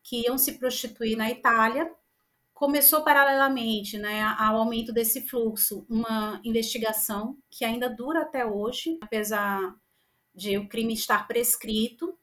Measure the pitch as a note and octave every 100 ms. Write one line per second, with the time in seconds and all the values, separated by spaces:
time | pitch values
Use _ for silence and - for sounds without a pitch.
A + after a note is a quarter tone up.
0 | - A#3+ A#3 C4 - - G#3 - A#3+ -
1 | A3+ A3 A3 A#3+ B3 A3+ A3+ B3+ E4 -
2 | _ _ _ _ _ - C#4+ C#4+ C#4 D4+
3 | D4 C#4+ C#4 C4+ C4+ C4 A3+ G#3+ G3+ G#3
4 | G#3 G#3+ G#3+ A3 G#3+ A3 A3+ A3+ A3+ A3+
5 | A3+ C4 - B3+ A3+ A3 - G3+ - A3+
6 | A3+ A3 G#3+ G#3 A#3 A3+ A3+ A#3+ A3 A3
7 | - G#3 A3 C#4+ _ - A3+ A#3 B3 A3
8 | B3+ D#4+ D4+ C4+ A#3 G#3 F#3 E3 E4 D#4+
9 | - A3 G#3 G#3 G#3 G3 F#3+ - _ _
10 | _ _ _ F#3 G3+ G3 G3+ A3 A3+ A3
11 | - G#3 - A#3 A#3+ - G#3+ G#3+ A#3 -
12 | E4+ -